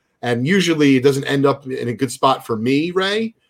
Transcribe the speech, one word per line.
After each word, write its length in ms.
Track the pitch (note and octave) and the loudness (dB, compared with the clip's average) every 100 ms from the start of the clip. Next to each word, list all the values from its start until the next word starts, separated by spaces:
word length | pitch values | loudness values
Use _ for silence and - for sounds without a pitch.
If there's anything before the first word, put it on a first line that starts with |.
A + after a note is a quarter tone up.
| _ _ | _ _
And 240 | A#2+ A#2 C3+ | -4 -2 0
usually 480 | G3 E3+ D#3 D3 C3 | 2 2 2 4 4
it 80 | |
doesn't 220 | C#3 C#3 C3 | 4 2 -2
end 200 | C#3 C#3 | 0 0
up 220 | C3+ C3 | 0 -6
in 220 | B2+ A#2+ | -8 -6
a 40 | |
good 180 | G#2+ C3 | -4 -6
spot 340 | - C3+ B2+ - | 0 0 0 -2
for 100 | A2+ | -4
me, 360 | A#2+ C#3 E3+ | 0 0 0
Ray. 440 | F3+ F#3+ G#3+ A3+ - | -2 -2 -2 -6 -10